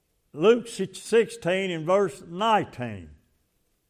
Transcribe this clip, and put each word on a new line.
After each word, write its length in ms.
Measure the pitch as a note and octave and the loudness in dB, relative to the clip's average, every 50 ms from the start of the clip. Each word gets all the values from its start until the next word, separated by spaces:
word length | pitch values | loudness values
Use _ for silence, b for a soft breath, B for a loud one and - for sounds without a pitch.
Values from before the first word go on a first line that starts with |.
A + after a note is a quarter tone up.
| _ _ _ _ _ _ - | _ _ _ _ _ _ -4
Luke 360 | C#3 E3 G#3+ A#3+ B3 - - | 2 4 4 4 4 2 -4
sixteen 1040 | - - F#3+ F#3+ F#3+ - - - G#3 A#3 A3 A#3 - - - E3+ F#3 F#3+ G3 F#3+ F3 | -8 -6 -6 -6 -8 -12 -4 2 2 2 2 2 -2 -6 -4 -2 -2 0 -2 -2 -4
and 120 | E3 D#3 | -4 0
verse 380 | D#3 F#3 G3+ G3+ F3 - - - E3+ | 2 2 2 2 0 -4 -8 -16 -12
nineteen. 840 | E3+ F3+ G#3 A3+ A3 G3+ D3+ - - - B2 A#2 G#2+ F#2+ E2+ D2+ D2+ - _ _ _ _ _ _ _ _ _ _ _ _ _ | -6 -2 2 2 2 2 2 -2 -6 -10 -10 -10 -10 -12 -14 -18 -20 -20 _ _ _ _ _ _ _ _ _ _ _ _ _